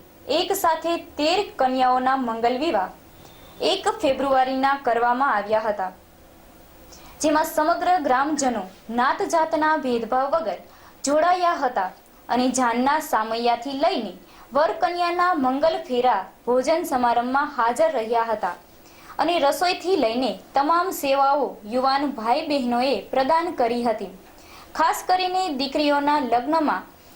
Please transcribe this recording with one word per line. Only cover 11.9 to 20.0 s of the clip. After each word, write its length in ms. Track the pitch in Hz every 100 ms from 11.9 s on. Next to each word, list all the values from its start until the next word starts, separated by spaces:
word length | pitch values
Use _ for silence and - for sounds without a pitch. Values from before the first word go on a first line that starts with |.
| - - - -
અને 200 | 240 254
જાનના 520 | 262 240 240 262 302
સામૈયાથી 800 | 302 233 220 226 240 233 277 277
લઈને 280 | 330 320 202 - - - -
વર 200 | 262 330 -
કન્યાના 540 | 359 349 349 349 359
મંગલ 420 | 339 254 277 320 359 -
ફેરા 340 | 247 254 202 180 - -
ભોજન 360 | 254 262 330
સમારંભમાં 680 | 302 254 240 233 247 269 294 269
હાજર 340 | 233 240 320
રહ્યા 320 | 254 220 233 226
હતા 240 | 214 185 175 - - - - - -
અને 160 | 311 349
રસોઈથી 580 | 277 311 359 359 -
લઈને 360 | 370